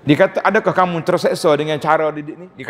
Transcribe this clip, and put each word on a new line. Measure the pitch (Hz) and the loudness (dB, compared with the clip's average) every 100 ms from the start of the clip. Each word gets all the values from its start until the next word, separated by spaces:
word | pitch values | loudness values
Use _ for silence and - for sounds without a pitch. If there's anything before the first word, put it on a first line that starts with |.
Dia | 135 147 | 0 4
kata, | 190 - | 2 2
"Adakah | 196 208 185 165 | 0 0 0 0
kamu | 180 170 | 0 0
terseksa | 160 175 - - 170 143 | -2 0 0 0 2 2
dengan | 156 151 | 0 -2
cara | 156 156 156 | 0 2 0
didik | 147 147 156 | -4 -10 -16
ni?" | 180 | -18
Dia | - | -12